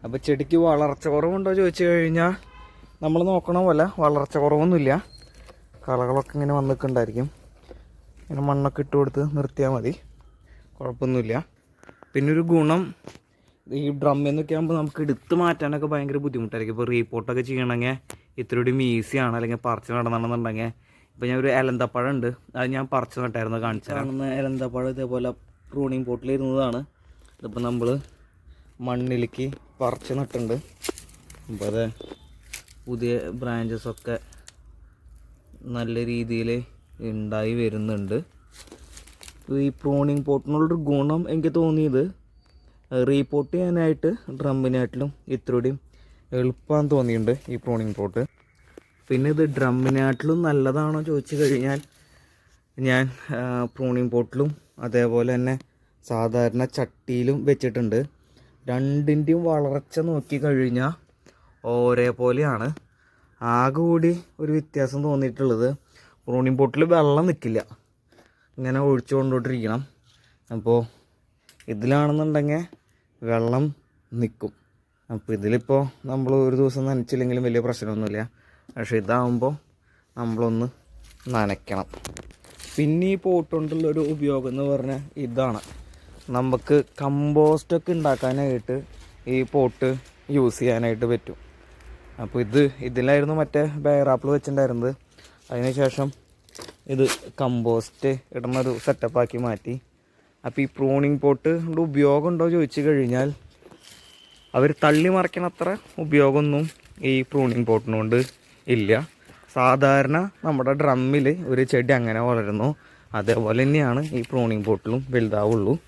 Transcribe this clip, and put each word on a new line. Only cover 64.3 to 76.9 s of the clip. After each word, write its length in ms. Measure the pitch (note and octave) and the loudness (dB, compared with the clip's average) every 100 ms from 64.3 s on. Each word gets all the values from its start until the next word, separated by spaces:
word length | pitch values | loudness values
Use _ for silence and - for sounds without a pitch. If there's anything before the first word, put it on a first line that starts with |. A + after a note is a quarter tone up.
| _ | _
ഒരു 100 | D3+ D#3 | -2 -2
വ്യത്യാസം 440 | D3+ D3 C3 C#3 D3 | -2 -2 -2 0 0
തോന്നിയിട്ടുള്ളത്, 640 | C#3 C3+ A#2 C3+ A2+ B2 C#3+ _ - - _ - | 0 0 0 0 4 2 0 _ -20 -20 _ -4
പ്രൂണിങ് 320 | B2 C3 C3 | 0 2 4
പോട്ടിൽ 220 | C3+ C3+ D#3+ | 2 2 4
വെള്ളം 320 | E3+ D3 C#3+ F3+ | 4 6 4 2
നിൽക്കില്ല, 300 | D#3 A#2+ A2 - - _ _ _ _ _ _ _ - | 0 -2 -2 -4 -16 _ _ _ _ _ _ _ -8
ഇങ്ങനെ 220 | B2+ C3 C#3+ | -2 0 2
ഒഴിച്ചു 260 | C3+ - C3+ | 2 2 0
കൊണ്ടുകൊണ്ടിരിക്കണം. 640 | C3+ B2+ B2 B2+ A2 A#2 C#3 _ _ _ _ _ _ | 2 0 -2 -2 -2 -4 -6 _ _ _ _ _ _
അപ്പോൾ 260 | A2+ G#2+ A#2 A2+ _ _ _ _ _ _ _ - | -6 2 2 2 _ _ _ _ _ _ _ -10
ഇതിലാണെന്നുണ്ടെങ്കിൽ 880 | A2 A#2+ C#3+ D3 D3+ D#3 D3+ D3 D3+ E3+ - _ _ _ _ A#2 | -6 0 2 2 2 0 0 0 -2 -6 -16 _ _ _ _ -2
വെള്ളം 340 | A#2 A#2 B2 D3 C#3+ _ _ _ A#2 | 0 2 0 0 -4 _ _ _ -4
നിൽക്കും. 300 | A2+ - G#2 _ _ _ _ _ _ | -4 -4 -12 _ _ _ _ _ _
അപ്പോൾ 180 | A2+ - A2 | -12 -6 -4
ഇതിലിപ്പോൾ 440 | G#2 A#2+ A#2+ C#3 C#3 - C3+ | 0 0 2 0 0 -8 -8
നമ്മൾ 220 | C3 C3 C3+ C3 | -4 0 2 2
ഒരു 80 | B2+ | 2
ദിവസം 240 | C3+ B2+ C3+ | 0 0 -2